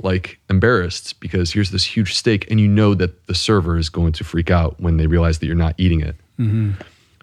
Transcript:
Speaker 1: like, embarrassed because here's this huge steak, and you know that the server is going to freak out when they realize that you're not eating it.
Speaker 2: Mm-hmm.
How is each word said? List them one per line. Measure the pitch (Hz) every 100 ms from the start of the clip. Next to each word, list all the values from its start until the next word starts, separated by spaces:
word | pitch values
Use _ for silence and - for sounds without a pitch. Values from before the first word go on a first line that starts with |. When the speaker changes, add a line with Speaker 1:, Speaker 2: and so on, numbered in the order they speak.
Speaker 1:
like, | 95 92 - - -
embarrassed | 95 117 117 87 - - -
because | - 95 85
here's | 104 98
this | 92
huge | - - 101 -
steak, | - 104 -
and | 110
you | 104
know | 101 107
that | 98 90 - -
the | 92
server | - 107 85 82
is | 80
going | - 85
to | 78
freak | - 85 85
out | 87 78 -
when | 87 82
they | 78
realize | 87 85 80
that | 76
you're | 82
not | 80 78
eating | 90 82
it. | 76 76 _ -
Speaker 2:
Mm-hmm. | 117 110 107 95 - _ _ _